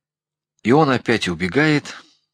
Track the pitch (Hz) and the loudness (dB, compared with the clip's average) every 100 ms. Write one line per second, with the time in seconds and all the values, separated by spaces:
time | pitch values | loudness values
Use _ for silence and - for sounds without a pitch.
0 | _ _ _ _ _ _ 104 139 151 123 | _ _ _ _ _ _ 2 4 4 0
1 | - 110 95 85 90 104 156 151 - - | 0 -2 -2 -4 -4 0 0 0 -4 -14
2 | - _ _ | -20 _ _